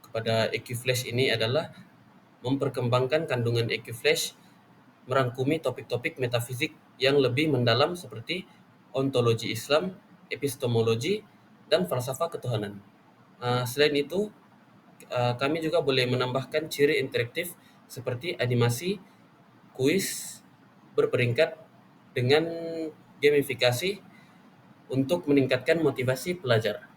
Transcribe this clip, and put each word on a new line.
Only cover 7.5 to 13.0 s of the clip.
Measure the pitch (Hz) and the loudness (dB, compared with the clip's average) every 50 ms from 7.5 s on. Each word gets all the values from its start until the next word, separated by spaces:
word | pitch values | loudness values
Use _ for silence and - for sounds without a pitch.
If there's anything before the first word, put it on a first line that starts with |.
| 139 | 2
mendalam | 123 120 117 113 120 143 160 180 | 2 4 4 4 4 4 2 0
seperti | 175 - - - 110 117 - 165 185 - - - - - _ - _ _ _ | -6 -10 -14 -14 -14 -8 -8 -8 -8 -8 -12 -20 -20 -20 _ -20 _ _ _
ontologi | - 135 135 139 135 123 120 117 113 113 113 95 113 | -2 -2 0 2 2 2 4 4 2 2 0 -4 -6
Islam, | 117 - - 143 156 180 185 185 - _ _ - - - | -6 -2 0 0 0 0 -2 -8 -12 _ _ -20 -20 -10
epistemologi, | _ - 113 143 143 139 - - 120 120 117 113 113 113 113 123 165 202 214 - - _ - _ _ - _ - - | _ -8 -4 -4 -6 -4 -2 -2 0 0 2 2 2 0 0 0 -2 -2 -4 -4 -14 _ -20 _ _ -20 _ -2 0
dan | - 165 180 | 2 2 2
falsafah | - 135 123 117 131 131 - 170 165 - | 0 -2 -4 -4 -6 -4 -4 -4 -4 -4
ketuhanan. | - - 123 120 104 104 101 101 98 - - _ _ | -6 -6 -4 -4 -2 -4 -6 -8 -14 -18 -20 _ _